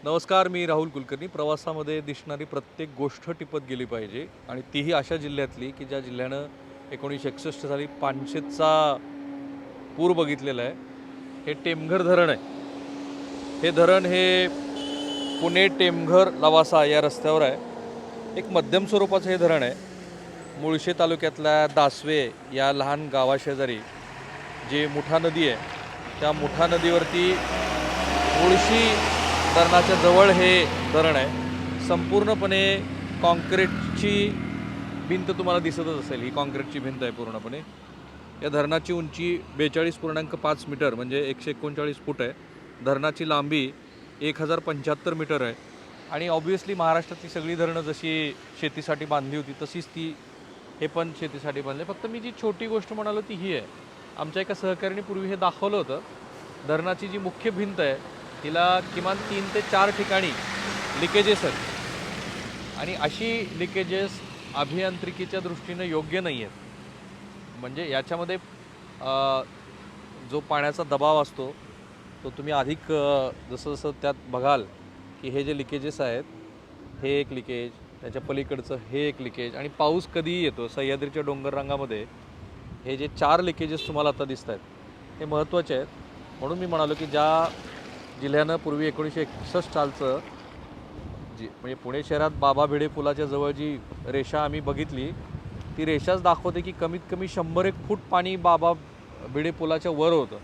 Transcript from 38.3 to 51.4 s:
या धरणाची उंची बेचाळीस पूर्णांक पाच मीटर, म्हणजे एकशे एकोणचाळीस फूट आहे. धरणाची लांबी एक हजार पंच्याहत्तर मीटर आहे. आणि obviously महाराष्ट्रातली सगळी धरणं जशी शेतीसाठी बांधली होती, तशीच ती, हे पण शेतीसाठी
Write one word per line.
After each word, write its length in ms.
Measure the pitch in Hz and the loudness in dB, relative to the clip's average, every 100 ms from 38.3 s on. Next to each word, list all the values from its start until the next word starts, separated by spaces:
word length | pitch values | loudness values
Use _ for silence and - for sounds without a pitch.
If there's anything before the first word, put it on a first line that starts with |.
| - | -8
या 60 | 147 | 0
धरणाची 440 | 147 147 160 156 | 2 2 0 0
उंची 500 | 175 156 147 175 175 - 139 | -4 -4 -4 -2 -2 -4 0
बेचाळीस 380 | 151 160 165 | 0 2 0
पूर्णांक 400 | 160 160 156 151 | -2 -4 -4 -4
पाच 300 | - 156 147 - | -2 -2 -2 -4
मीटर, 280 | 139 143 | 0 0
म्हणजे 340 | 117 123 139 139 | 0 -2 0 0
एकशे 200 | 123 151 | -2 -6
एकोणचाळीस 440 | 143 147 147 147 143 | -6 -6 -4 -4 -4
फूट 240 | - 139 | -6 -2
आहे. 100 | 123 - - - - - | -4 -4 -18 -20 -20 -4
धरणाची 440 | 127 135 151 147 160 | 0 2 0 -2 0
लांबी 420 | 147 143 151 131 - - - - - | 2 2 0 0 -6 -20 -20 -20 -4
एक 200 | 147 151 | -4 -2
हजार 180 | 156 165 | 0 0
पंच्याहत्तर 540 | - 147 143 147 180 | 0 -2 -2 0 -2
मीटर 280 | 160 156 147 | -2 0 0
आहे. 120 | 123 113 - - - - - | 0 -4 -16 -20 -20 -20 -8
आणि 160 | 156 170 | -6 0
obviously 480 | 160 160 190 185 | 0 0 -2 -2
महाराष्ट्रातली 540 | 190 165 165 165 170 170 | 0 4 4 0 -12 -8
सगळी 260 | 170 160 | -6 -4
धरणं 260 | 170 165 165 | 0 0 0
जशी 540 | 151 151 165 160 147 127 - - | -4 -4 -2 0 -2 -6 -16 -6
शेतीसाठी 440 | 156 156 147 147 | -4 -4 -4 -4
बांधली 300 | 151 147 135 | 0 -2 0
होती, 180 | 147 135 135 | -6 -8 -10
तशीच 240 | 151 175 | -8 -10
ती, 300 | 156 165 160 147 - - - - - - | -10 -8 -8 -10 -18 -20 -20 -20 -20 -6
हे 60 | 151 | -4
पण 240 | 165 165 151 | -2 -4 -6
शेतीसाठी 420 | 160 139 | -8 -6